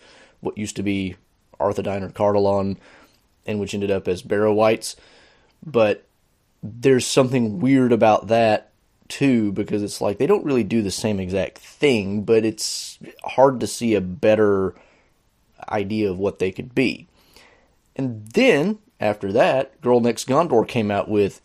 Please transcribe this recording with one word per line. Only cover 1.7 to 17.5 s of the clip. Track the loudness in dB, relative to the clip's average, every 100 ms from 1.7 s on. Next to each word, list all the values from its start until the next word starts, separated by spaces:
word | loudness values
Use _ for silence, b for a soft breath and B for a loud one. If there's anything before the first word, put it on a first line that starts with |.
| -2 -4 -6
or | -8
Cardolan, | -2 2 2 2 0 -2 -6 b b b b _ _ -8
and | -6
which | -6
ended | -4 -2
up | -2 -2
as | -6
Barrow-wights. | -4 0 2 2 2 0 -6 -16 b b b b b _ -4
But | 2 2 0 _ _ _ _ _ _
there's | -16 -2 2 2 2
something | 2 2 0 -2 -2
weird | 2 4 4
about | 4 4 4 2
that, | 2 2 0 -4 _ _ _ -16
too, | -2 2 2 0
because | -2 -4 -4
it's | -4 -4
like, | -4 0
they | 2
don't | 2 2
really | -2
do | 0 -2
the | -2
same | -4 -4 -4
exact | -4 -4 -4 -8
thing, | -20 0 2 2 -2 -4
but | 2 2 2
it's | -4 -10 -10 -14 -18 -20 -16 -6
hard | 4 4 4
to | -6
see | -4 0
a | 0
better | -2 0 2 4 4 2 -2 -6 b b b b _ _ _ _ -6
idea | -6 -4 -2 -2
of | -2
what | -4 -2
they | -6
could | -6 -6
be. | 0 0 -2 -14 b b b b